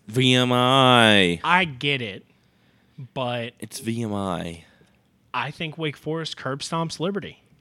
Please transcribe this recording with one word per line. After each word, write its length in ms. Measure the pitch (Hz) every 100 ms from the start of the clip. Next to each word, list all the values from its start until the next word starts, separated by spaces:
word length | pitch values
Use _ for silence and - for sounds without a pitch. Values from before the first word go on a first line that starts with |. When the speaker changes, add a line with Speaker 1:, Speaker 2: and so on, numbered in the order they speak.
| -
Speaker 1:
V 260 | 113 131
M 180 | 127 127
I. 880 | 123 123 135 127 123 113 104 92 85
Speaker 2:
I 220 | 156 180 180
get 360 | 127 143 139
it, 240 | 113 95 - _ _ _ _ _ _ - 131
but 400 | - 123 123 117 -
Speaker 1:
It's 200 | 104 -
V 240 | 113 117
M 100 | 113
I. 520 | 101 98 85 85 85 - _ _ _ _ _ _
Speaker 2:
I 180 | 127 120
think 260 | - 165 151
Wake 200 | 156 139
Forest 400 | 147 165 156 -
curb 240 | - 139
stomps 380 | - 165 165 -
Liberty. 440 | 170 196 82 - _ _